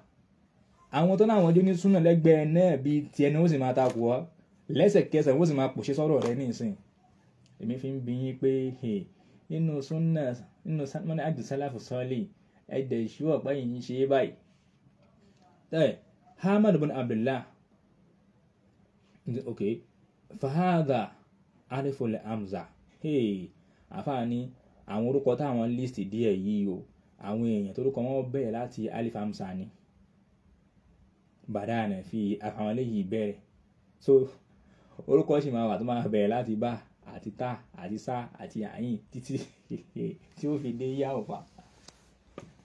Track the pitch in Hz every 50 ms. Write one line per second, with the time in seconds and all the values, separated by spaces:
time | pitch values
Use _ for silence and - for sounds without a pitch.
0 | _ _ _ _ _ _ _ _ _ _ _ _ _ _ _ _ _ _ - 143
1 | 170 185 190 196 214 220 220 202 175 165 165 185 185 190 185 175 190 196 196 180
2 | 165 170 170 165 156 165 160 156 151 151 160 175 185 180 151 131 127 143 147 147
3 | 143 - - - 143 143 147 160 175 170 156 135 131 131 127 139 160 156 - 113
4 | 117 117 123 139 165 - _ _ _ _ _ _ _ - 147 131 175 202 - 180
5 | 139 - - 156 143 139 127 151 175 160 147 135 135 131 - - - 143 135 151
6 | 156 156 151 123 117 117 123 135 135 120 - - 120 107 95 - - _ _ _
7 | _ _ _ _ _ _ _ _ _ _ _ - - 113 127 131 - 135 135 135
8 | 123 120 123 127 131 131 127 127 139 135 135 131 131 131 127 - 127 117 104 98
9 | 87 - _ _ _ _ - - _ - 160 160 165 160 151 143 135 - 160 160
10 | 165 165 160 156 143 123 123 123 - - _ _ - - 160 151 139 135 - 156
11 | - 165 160 160 139 160 151 123 110 - 135 139 143 139 123 107 - - 127 127
12 | 127 127 131 113 98 - _ _ _ _ _ _ _ - - 135 135 127 120 117
13 | 113 110 - - 147 160 151 117 - 131 143 139 123 120 123 123 - - 127 131
14 | 135 135 139 131 117 85 - - _ _ _ _ _ _ _ _ _ _ _ _
15 | _ _ _ _ _ _ _ _ _ _ _ _ _ - 160 160 151 117 - -
16 | - _ _ _ _ - - - - 190 202 208 214 214 175 143 151 151 - 135
17 | 123 120 117 110 113 135 135 131 - - _ _ _ _ _ _ _ _ _ _
18 | _ _ _ _ _ _ _ _ _ _ _ _ _ _ _ _ _ _ _ _
19 | _ _ _ _ - - 117 - - 117 113 - 98 104 117 175 - _ _ _
20 | _ _ _ _ _ _ - - 143 135 143 170 180 185 175 165 151 135 131 113
21 | 101 - - - _ _ _ _ _ _ _ _ _ - 127 139 135 143 135 -
22 | 123 113 107 107 - 110 113 110 101 92 98 90 85 - _ _ _ _ _ _
23 | - 156 151 131 117 104 101 92 87 - - _ _ _ _ _ _ _ - 98
24 | - 147 135 123 117 120 120 123 127 127 - _ _ _ _ _ - - 98 107
25 | 117 123 135 139 - 127 120 123 151 143 123 117 113 120 120 123 131 123 - 107
26 | 95 95 104 113 117 107 98 95 95 104 107 101 101 98 90 101 - - _ _
27 | _ _ _ _ - 101 107 110 117 117 110 104 101 95 95 131 127 135 135 123
28 | 120 131 135 135 127 123 127 139 127 110 110 117 123 123 - 113 107 - - 113
29 | 117 117 - 107 104 107 98 - 101 92 92 92 95 113 - _ _ _ _ _
30 | _ _ _ _ _ _ _ _ _ _ _ _ _ _ _ _ _ _ _ _
31 | - _ _ _ _ _ _ _ - - 104 101 101 113 117 113 110 101 98 95
32 | 92 - - 110 104 101 104 - 104 107 - 107 107 107 110 127 131 120 110 104
33 | 95 92 110 110 107 104 98 - _ _ _ _ _ _ _ _ _ _ _ _
34 | - 143 139 135 131 - - - _ _ _ _ _ _ _ _ _ _ - -
35 | - - 135 156 160 - 147 147 139 143 120 117 117 110 98 92 117 123 120 120
36 | 113 104 107 104 101 101 117 123 120 113 107 107 117 120 120 117 - _ _ _
37 | _ - - - - 113 104 - 123 123 120 110 - - - - 90 92 107 104
38 | - 135 123 123 120 - - - 98 - - 110 104 - - - 117 123 113 104
39 | - _ - 127 127 - 135 123 - - _ _ _ - 170 - - _ - -
40 | - - - - - _ _ - - 147 151 139 139 120 117 117 131 131 131 135
41 | 135 135 135 117 104 - - - - _ _ - - - _ _ _ - _ _
42 | _ _ _ _ _ _ _ - - - _ _